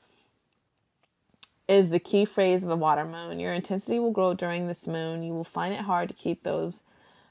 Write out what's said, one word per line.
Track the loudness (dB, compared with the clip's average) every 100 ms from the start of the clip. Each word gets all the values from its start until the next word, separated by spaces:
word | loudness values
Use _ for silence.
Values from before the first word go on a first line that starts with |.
| _ _ _ _ _ _ _ _ _ _ _ _ _ _ -20 _ 4
is | 6 6
the | 2
key | 2 2
phrase | 4 2 4 2
of | 0
the | 0
water | 2 2
moon. | -2 -8 -10 -6
Your | -4
intensity | -4 -2 -4 -2 0
will | 0
grow | 2 2
during | 0 -2 -4 -4
this | -6 -6
moon. | -6 -4 -6
You | -6
will | -6
find | -6 -4 -4
it | -4
hard | -2 -2 -2
to |
keep | -6 -6 -4
those | -4 -4 -4 -8 -18 _ _ _ _